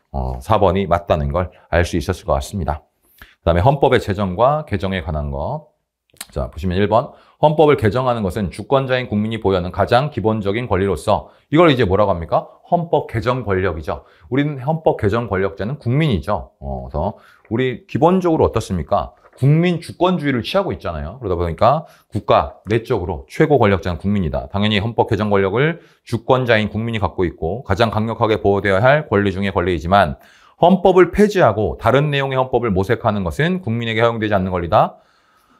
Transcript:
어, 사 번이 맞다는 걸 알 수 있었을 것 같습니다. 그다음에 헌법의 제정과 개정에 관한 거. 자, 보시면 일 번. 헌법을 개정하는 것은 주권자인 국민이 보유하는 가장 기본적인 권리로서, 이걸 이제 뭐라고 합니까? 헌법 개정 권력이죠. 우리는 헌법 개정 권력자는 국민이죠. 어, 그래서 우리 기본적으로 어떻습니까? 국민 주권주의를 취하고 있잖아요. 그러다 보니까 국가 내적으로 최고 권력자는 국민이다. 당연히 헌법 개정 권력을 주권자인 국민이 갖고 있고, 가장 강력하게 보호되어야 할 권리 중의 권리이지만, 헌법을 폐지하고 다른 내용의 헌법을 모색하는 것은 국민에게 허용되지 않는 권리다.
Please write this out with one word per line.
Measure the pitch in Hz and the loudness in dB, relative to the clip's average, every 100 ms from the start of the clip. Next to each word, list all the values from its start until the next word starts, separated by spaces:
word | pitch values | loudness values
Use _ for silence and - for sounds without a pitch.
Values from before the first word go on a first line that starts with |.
| _ | _
어, | 67 64 62 | -8 -6 -6
사 | - 208 | 0 2
번이 | 92 - 113 | 4 2 0
맞다는 | 85 - 85 71 | -2 0 -2 0
걸 | 78 92 - - | -2 -4 -8 -4
알 | 85 85 | 0 0
수 | 87 | -2
있었을 | 87 90 - | -4 -6 -2
것 | |
같습니다. | 69 - 101 73 73 _ _ _ _ - _ | -4 -4 -6 -6 -6 _ _ _ _ -20 _
그다음에 | 85 85 | 0 2
헌법의 | 123 156 135 120 | 2 2 2 2
제정과 | - 98 98 90 127 151 156 | 0 -4 -4 0 0 0 -4
개정에 | 92 95 95 | -6 -4 -4
관한 | 76 76 73 | -4 -6 -6
거. | 69 92 156 - _ _ _ _ - - | -6 -8 -8 -14 _ _ _ _ -20 -12
자, | 73 65 | -8 -8
보시면 | 76 90 90 | -6 -2 0
일 | 104 | 2
번. | 110 - - _ - | 2 0 -12 _ 0
헌법을 | 151 156 151 143 | 2 4 4 4
개정하는 | 107 120 127 117 | 2 0 -2 -2
것은 | 95 110 87 | -2 -2 -6
주권자인 | - 98 135 131 127 123 | -6 -2 0 0 -4 -2
국민이 | 104 110 113 | -2 -2 -2
보유하는 | 98 92 87 | 0 0 -2
가장 | 101 90 120 143 | -2 2 2 0
기본적인 | - 107 107 98 113 120 | -2 -2 0 -2 -4 -2
권리로서, | 95 98 87 - 95 - _ - | -2 0 -2 0 -2 -2 _ -2
이걸 | 151 170 | 4 4
이제 | 131 | 4
뭐라고 | 98 98 101 | 2 2 2
합니까? | 87 82 147 165 - - | 0 -2 -2 -4 -14 -4
헌법 | 175 165 147 - | -2 0 -2 -2
개정 | 117 113 123 | -4 -2 -2
권력이죠. | 101 92 92 80 85 82 - _ - | -2 0 -2 -4 -8 -10 -12 _ -6
우리는 | 135 147 135 | -2 -2 -4
헌법 | 131 165 160 - | -4 -2 0 0
개정 | 135 117 113 | 0 0 -2
권력자는 | 95 95 - 104 143 | -2 -2 -4 -8 -6
국민이죠. | 120 139 156 90 101 104 - - | -2 0 2 0 -2 -6 -6 -14
어, | 69 64 64 | -12 -10 -8
그래서 | 73 92 - _ _ - | -4 -4 -6 _ _ -6
우리 | 113 127 117 - | -2 -2 -4 -6
기본적으로 | 117 165 185 170 156 95 | 2 4 4 2 2 2
어떻습니까? | 110 - 90 82 98 67 _ _ - | 0 -4 -6 -2 -2 -4 _ _ -2
국민 | 135 160 180 170 | 2 2 2 -2
주권주의를 | 135 - 180 175 143 123 | -6 -2 0 0 -2 -2
취하고 | - 190 180 | -2 -2 -2
있잖아요. | 104 92 78 78 131 | -6 -6 -8 -8 -8
그러다 | 104 85 | -4 -2
보니까 | 87 78 110 156 - _ _ | -2 2 2 2 -4 _ _
국가 | 104 - 107 - - 92 | -6 2 2 2 -6 -2
내적으로 | 113 - 110 95 82 - | -2 0 -4 -4 -8 -6
최고 | - 151 135 | 0 2 4
권력자는 | 104 95 92 80 | 4 2 -2 -4
국민이다. | 98 104 80 67 64 | -2 -2 -2 -4 -6
당연히 | 98 107 104 | -2 0 0
헌법 | 117 117 110 | -2 -2 -2
개정 | 110 107 | 0 2
권력을 | 98 95 113 151 165 - _ - | 2 2 2 0 -2 -12 _ -8
주권자인 | 117 - 131 120 107 104 | -4 2 2 4 2 2
국민이 | 107 117 113 | -4 -6 -4
갖고 | 92 - 87 | -4 -2 -4
있고, | - 80 113 | -2 -6 -6
가장 | - 92 113 | -2 0 0
강력하게 | 107 113 110 110 104 | 0 -4 -2 0 2
보호되어야 | 101 98 98 95 | 2 2 2 2
할 | 127 151 151 | 4 2 2
권리 | 104 101 | 0 0
중의 | 90 101 | -2 -2
권리이지만, | 90 90 85 85 98 85 67 _ _ _ - | -2 0 -2 2 2 2 -2 _ _ _ 2
헌법을 | 170 185 190 180 175 | 4 4 4 4 4
폐지하고 | - 208 196 127 107 92 69 | 4 2 4 2 2 -2 -2
다른 | 117 131 151 | 2 2 2
내용의 | 139 135 131 | -2 -2 -2
헌법을 | 131 120 117 | 0 0 0
모색하는 | 92 98 113 113 104 90 | 0 0 0 0 -2 -4
것은 | 107 165 185 | -2 -2 -2
국민에게 | 117 117 117 110 | -4 -4 -2 2
허용되지 | 117 113 107 | 2 2 0
않는 | 101 95 | 0 0
권리다. | 90 82 113 170 - _ _ _ _ _ | -2 2 2 2 -4 _ _ _ _ _